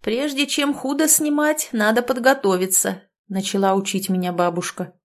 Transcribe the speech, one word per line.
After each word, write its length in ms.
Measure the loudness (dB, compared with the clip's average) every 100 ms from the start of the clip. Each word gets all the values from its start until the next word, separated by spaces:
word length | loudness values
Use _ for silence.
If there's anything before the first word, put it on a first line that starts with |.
"Прежде 460 | -2 -2 -2 0 -2
чем 280 | 0 -2
худо 340 | -2 -4 0 2
снимать, 600 | 2 2 0 0 0 -4
надо 300 | 0 2 2
подготовиться", 1000 | 0 0 2 2 2 2 2 0 -2 -4 _ _ _
начала 460 | -6 -4 0 2
учить 340 | 2 0 -4 -2
меня 240 | -2 0
бабушка. 640 | 0 0 0 -6 -8 -10 _